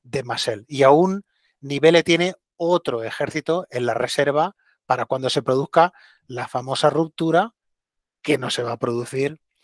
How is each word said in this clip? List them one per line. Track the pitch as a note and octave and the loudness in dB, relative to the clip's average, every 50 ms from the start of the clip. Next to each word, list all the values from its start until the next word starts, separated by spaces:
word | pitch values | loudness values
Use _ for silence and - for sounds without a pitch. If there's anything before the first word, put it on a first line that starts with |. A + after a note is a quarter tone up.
| _ | _
de | B2+ A#2 C#3 | -10 -8 -8
Marcel. | B2 A#2+ A2+ - - B2+ A2 G2+ A2 - | -6 -6 -6 -6 -4 -4 -4 -6 -8 -6
Y | D3 C3+ C3+ | 0 4 6
aún | C3+ C#3+ D#3+ F#3 F#3+ F#3+ G3+ - _ _ _ _ _ _ _ | 8 8 6 6 2 0 -4 -8 _ _ _ _ _ _ _
Nivelle | C#3+ C#3 C#3 C3+ D3+ D#3+ F3 E3 D#3 | -10 -8 -2 2 4 6 6 6 4
tiene | F3 E3 E3 F3 F#3 F3+ - _ _ _ | 2 2 0 0 -2 -4 -8 _ _ _
otro | - E3+ E3+ F3+ E3+ - C#3 B2 A2+ A2+ | -4 0 0 0 0 0 -2 -4 -4 -4
ejército | A2 - - D3 C#3 - D#3 - - D#3+ F#3 - - | -6 -6 -6 -6 -4 -6 -6 -4 -2 -2 -4 -4 -6
en | - B2 B2 A#2+ | -6 -4 -2 -2
la | A2 | -2
reserva | A#2 A#2+ - - - - C#3+ C#3 D3+ E3 G3 - _ _ _ _ _ _ | -2 -4 -2 -2 0 0 0 2 0 0 -2 -4 _ _ _ _ _ _
para | - C3 B2 A#2 | -2 -2 -2 -2
cuando | - C3+ C3 C3 B2+ | -4 -4 -4 -4 -2
se | - D3 | -4 -2
produzca | A#2 C#3 C3 C3+ D3 - - E3+ E3+ F3+ - _ - - _ _ _ - | -2 0 0 -2 -2 0 2 4 4 4 2 _ -20 -20 _ _ _ -14
la | B2+ A#2+ A#2 - | -12 -10 -10 -8
famosa | - B2+ B2+ C3 C3 - - D3+ | -8 -8 -6 -6 -2 0 2 2
ruptura | C#3+ D#3 E3 D#3 - - E3 E3 D#3+ F3 G#3 A#3 - _ _ _ _ _ _ _ _ _ _ _ _ _ | 2 2 -2 -2 -4 -4 -2 0 2 2 0 -2 -6 _ _ _ _ _ _ _ _ _ _ _ _ _
que | - D3+ D3 C3 | -4 -2 -2 -2
no | C3 A#2+ | -2 -4
se | - - | -6 -6
va | A#2+ A#2 A#2+ | -6 -6 -6
a | - | -6
producir, | C3 B2 A#2 A#2+ A#2 - - C3 C#3 C#3+ D#3+ - _ _ _ _ | -4 -4 -4 -4 -6 -6 -6 -4 -4 -4 -6 -10 _ _ _ _